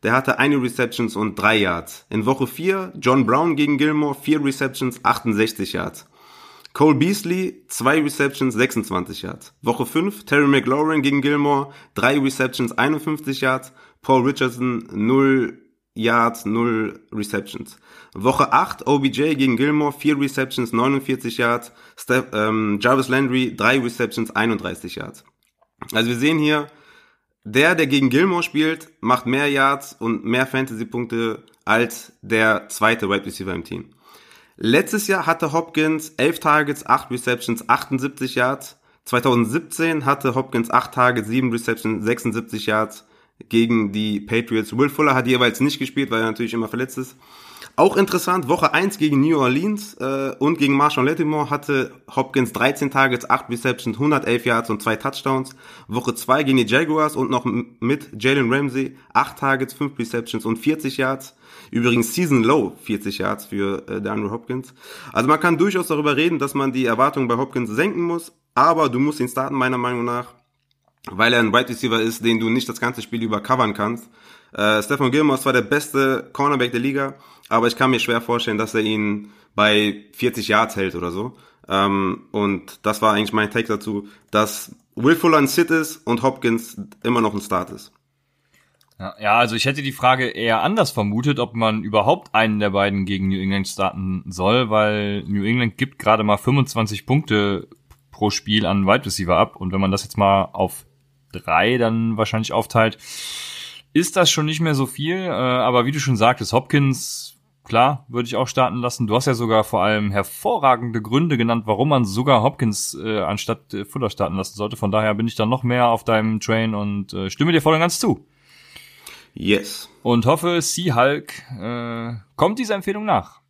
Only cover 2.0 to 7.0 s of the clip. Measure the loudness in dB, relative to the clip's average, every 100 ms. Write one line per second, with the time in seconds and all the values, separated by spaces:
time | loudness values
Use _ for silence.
2 | _ -4 0 0 -2 -2 -2 -2 -4 -4
3 | 2 4 4 2 2 0 0 2 2 2
4 | 0 -2 0 0 0 -2 -4 -2 -4 -2
5 | -2 0 0 2 0 0 -6 -4 -6 -10
6 | -20 _ -20 -20 -20 -20 -18 2 4 4